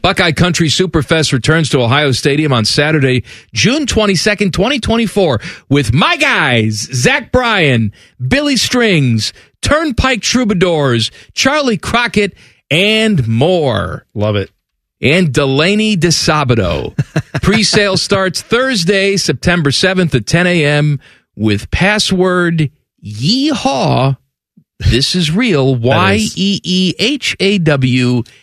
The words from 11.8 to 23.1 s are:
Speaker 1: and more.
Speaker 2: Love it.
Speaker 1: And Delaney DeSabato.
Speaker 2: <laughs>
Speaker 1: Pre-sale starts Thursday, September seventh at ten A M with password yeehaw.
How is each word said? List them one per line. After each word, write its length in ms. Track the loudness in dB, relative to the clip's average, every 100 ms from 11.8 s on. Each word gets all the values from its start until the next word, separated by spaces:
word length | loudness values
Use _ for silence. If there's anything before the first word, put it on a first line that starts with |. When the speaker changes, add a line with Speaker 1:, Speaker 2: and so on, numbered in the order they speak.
| -2 -2 0 0 -2 -6 -20 _ _
Speaker 1:
and 560 | 0 2 2 2 0 0
more. 800 | 0 2 2 0 -2 -4 -8 _
Speaker 2:
Love 220 | -4 -2 -2
it. 160 | -4 _ _ _ _ _
Speaker 1:
And 320 | 0 2 2
Delaney 600 | 2 0 2 2 2 0 0
DeSabato. 1000 | 0 0 0 0 0 0 0 -2 -6 -6 -4 -6 -6
Speaker 2:
<laughs> 80 | -2
Speaker 1:
Pre-sale 540 | 0 0 2 0 0 -2
starts 440 | -2 -2 -2 -4
Thursday, 760 | -4 -2 0 -2 0 0 0 0
September 560 | -2 -2 0 0 0
seventh 420 | 0 0 0 0
at 120 | 0 0
ten 180 | 0 2
A 180 | 0
M 360 | 0 2 0 -2 -8 _ _
with 380 | -4 -2 0 -2
password 960 | -2 0 0 0 0 2 2 0 0 -2 _ _ _
yeehaw. 1120 | -14